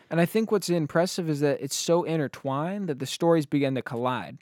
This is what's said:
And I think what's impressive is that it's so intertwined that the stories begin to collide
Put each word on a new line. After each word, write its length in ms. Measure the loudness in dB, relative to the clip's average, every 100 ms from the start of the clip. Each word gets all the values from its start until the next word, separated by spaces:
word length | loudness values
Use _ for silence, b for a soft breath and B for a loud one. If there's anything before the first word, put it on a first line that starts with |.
| -2
And 100 | 2
I 40 | 2
think 260 | 2 2
what's 180 | 0 2
impressive 600 | 0 2 2 0 0 -2
is 100 | 0
that 200 | 0 0
it's 140 | -4 -2
so 280 | 2 2
intertwined 840 | 2 -2 -2 -4 -4 -4 -4 -4 -6
that 100 | -6
the 60 | -6
stories 380 | 0 4 4 2
begin 300 | 0 0 -2
to 60 |
collide 560 | -4 -4 -2 -4 -6 0